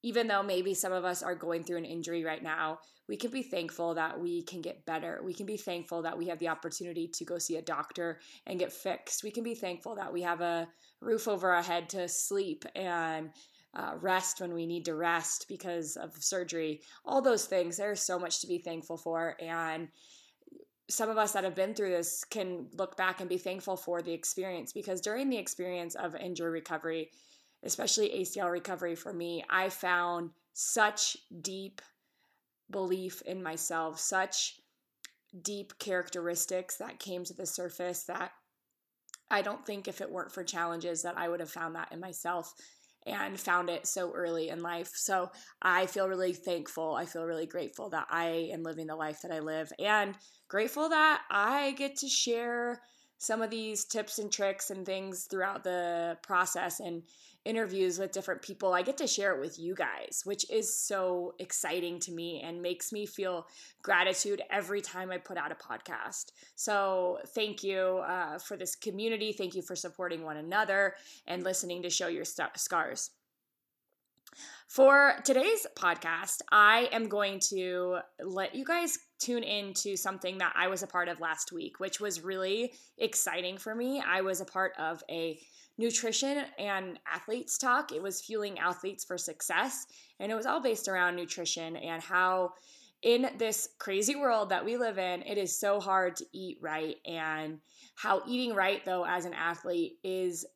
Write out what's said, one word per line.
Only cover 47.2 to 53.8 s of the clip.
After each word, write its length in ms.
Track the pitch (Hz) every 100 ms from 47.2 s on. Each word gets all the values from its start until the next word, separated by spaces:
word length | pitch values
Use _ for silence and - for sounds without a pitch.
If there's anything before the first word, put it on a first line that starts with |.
| 165
really 200 | 160 160
grateful 440 | 180 208 - 202
that 180 | 165 -
I 400 | 165 170 165 160
am 120 | 165
living 240 | 165 160 156
the 100 | 156
life 240 | 156 151
that 100 | 180
I 80 | 160
live, 320 | 156 156 151 -
and 360 | 202 214 202 196 - - _
grateful 400 | 196 226 285 320
that 320 | 311 311 302 -
I 420 | 202 208 277 277 277
get 200 | 277 277
to 100 | 277
share 760 | - - 233 240 240 240 240 - _ _ _
some 240 | - 220
of 80 | 220
these 360 | 226 220 208